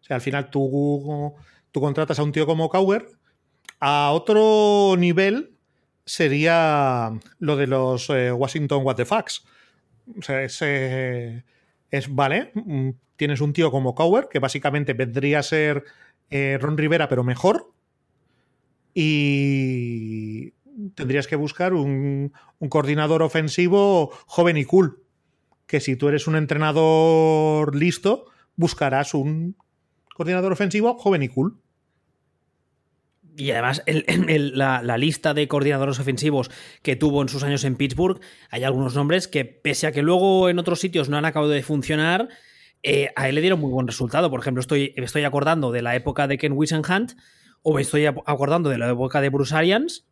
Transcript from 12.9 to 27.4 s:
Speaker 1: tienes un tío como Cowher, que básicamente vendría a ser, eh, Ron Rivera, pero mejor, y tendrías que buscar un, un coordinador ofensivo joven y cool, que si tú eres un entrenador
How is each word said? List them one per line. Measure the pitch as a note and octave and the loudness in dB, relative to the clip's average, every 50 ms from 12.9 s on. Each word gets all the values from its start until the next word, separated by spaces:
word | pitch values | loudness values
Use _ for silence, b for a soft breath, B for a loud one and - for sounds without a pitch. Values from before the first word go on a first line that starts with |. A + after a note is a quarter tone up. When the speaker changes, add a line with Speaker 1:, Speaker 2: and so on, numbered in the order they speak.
| B2+ - _ _ _ | -6 -8 _ _ _
Speaker 1:
tienes | _ D3+ C#3+ D3 B2 | _ -4 -2 -2 -2
un | D3 D3 C#3+ | -2 -2 0
tío | - E3 D#3 | 2 0 2
como | B2+ C#3 C3 B2+ B2 | 2 0 -2 -2 0
Cowher, | - D#3+ E3+ F#3+ A#3+ C4+ - | 0 2 4 4 2 0 0
que | - C#3+ | -4 -2
básicamente | B2 C3 - C#3+ C3+ D3 C#3 D3 D3 C3 C3+ | -2 -2 -4 -2 -2 -2 -2 0 -2 -2 -2
vendría | A2+ C3 B2 A#2 C#3 C3+ C#3+ D3 D3 | -2 -4 -4 -2 -2 0 2 0 0
a | C#3 | 0
ser, | - - D#3 D3+ D3+ D3 C#3+ C#3+ b b b b b b b _ _ | 0 0 0 0 0 0 -2 -6 b b b b b b b _ _
eh, | D3 C#3 C#3 C#3 C3+ C3+ | -4 -4 -2 -2 -2 -2
Ron | B2 D3+ D3+ D3+ | -2 -2 -2 0
Rivera, | D3+ D3+ D#3+ E3+ D#3 - | 0 0 2 0 0 0
pero | C3+ B2 B2 | 0 0 0
mejor, | B2 B2 B2 - F#3 A3 F#4+ - - _ _ _ _ _ _ _ _ _ _ _ _ _ _ _ _ _ _ _ _ _ _ _ _ _ | 0 -2 2 2 2 2 2 -2 -10 _ _ _ _ _ _ _ _ _ _ _ _ _ _ _ _ _ _ _ _ _ _ _ _ _
y | - D3+ D#3 D#3 D3 D3 C#3+ C#3 C#3 C#3 C#3 C#3 C3+ C3 C3 B2+ B2 A#2+ A#2 A#2+ A2+ A2 A2 A2 A2 A2 G#2+ G#2+ A2 C3 - _ _ _ C4 C#4+ A#3+ G#3 F#3+ - | 0 2 2 2 2 2 2 2 2 2 2 2 0 0 -2 -2 -4 -4 -6 -6 -8 -8 -8 -8 -8 -8 -8 -10 -10 -12 -14 _ _ _ _ -16 -14 -14 -14 -10
tendrías | - D3 B2+ C3 C#3+ C3+ | -8 -4 -2 -2 -2 -2
que | - - | -2 -4
buscar | D3 D3 D3 - - F3+ F#3 F#3 | -4 -4 -4 -4 -2 -2 0 0
un, | E3+ C#3+ C#3+ C#3 C3+ C#3 C#3 C#3 C#3 C#3 C#3+ b b b b b _ | 0 0 0 -2 -2 -2 -4 -4 -4 -4 -6 b b b b b _
un | E3 C#3+ | -8 -2
coordinador | - D#3 D3 E3 D3+ D3+ D3+ D3+ D#3+ D#3+ D#3+ | 0 0 0 2 0 0 2 2 2 2 2
ofensivo | D3+ - E3 D#3 D3+ - - F3+ F3+ F3+ G3+ G3+ G3+ G3 F3 D#3 C3+ B B B | 2 0 0 -2 -2 0 0 2 4 4 4 4 6 4 4 2 0 B B B
joven | B - - F3 F3 E3 | B 0 2 2 4 4
y | D3+ C#3 | 2 0
cool, | B2 - F#3 F#3 D3+ - - _ _ _ _ _ _ _ _ _ _ _ _ _ | 4 4 4 4 4 0 -8 _ _ _ _ _ _ _ _ _ _ _ _ _
que | _ - D3 | _ -4 -2
si | - - C3 | -2 -2 -4
tú | B2 C#3+ C#3+ | 0 0 0
eres | C#3+ D3+ D3 | 0 0 0
un | E3 D#3 | 0 0
entrenador | D#3 D#3 C#3 D#3+ D3 D#3 D#3 D3 D#3+ D#3+ D#3+ D#3+ D#3+ D#3+ E3 D#3+ D#3+ D#3+ D#3+ D#3 D#3 | 0 0 0 -2 0 0 2 2 4 4 4 6 6 6 6 6 6 4 4 4 2